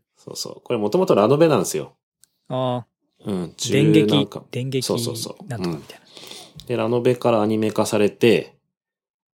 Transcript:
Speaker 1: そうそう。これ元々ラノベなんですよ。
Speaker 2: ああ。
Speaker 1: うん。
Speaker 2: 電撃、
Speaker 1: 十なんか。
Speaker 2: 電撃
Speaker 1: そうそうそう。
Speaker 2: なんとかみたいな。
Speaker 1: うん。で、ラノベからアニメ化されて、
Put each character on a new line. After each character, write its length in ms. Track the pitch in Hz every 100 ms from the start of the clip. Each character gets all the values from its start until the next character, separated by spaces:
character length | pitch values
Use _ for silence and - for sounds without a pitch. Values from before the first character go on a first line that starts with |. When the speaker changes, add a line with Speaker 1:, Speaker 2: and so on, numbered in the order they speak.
| _ _
Speaker 1:
そ 160 | -
う 40 | -
そ 160 | -
う。 100 | -
こ 120 | -
れ 60 | 120
元 200 | 104 180
々 160 | 185 107
ラ 120 | 107
ノ 100 | 143
ベ 100 | 165
な 100 | 123
ん 40 |
で 40 | 82
す 100 | 78
よ。 200 | 67 _ _ _ _ _ -
Speaker 2:
あ 360 | 127 127 123 -
あ。 20 | _ _ _ 104
Speaker 1:
う 80 |
ん。 220 | 95 85 - -
Speaker 2:
電 200 | 104 151
撃、 160 | - 107
Speaker 1:
十 80 | 143
な 60 |
ん 60 | -
か。 160 | - -
Speaker 2:
電 180 | - 131
撃 140 | 131
Speaker 1:
そ 120 | 123 127
う 40 |
そ 120 | 117
う 60 | 113
そ 180 | - -
う。 80 | 202
Speaker 2:
な 100 | 117
ん 40 |
と 80 | 90
か 60 | 78
み 60 |
た 120 | 71 -
い 40 |
な。 60 | _
Speaker 1:
う 580 | - - - - -
ん。 20 | -
で、 80 | 120
ラ 100 | 110
ノ 140 | 123
ベ 140 | 123 123
か 160 | 123
ら 100 | 113
ア 60 | 104
ニ 100 | 110
メ 140 | 107
化 160 | 107 107
さ 100 | 107
れ 140 | 101
て、 440 | - 120 90 - _ _ _ _ _ _ _ _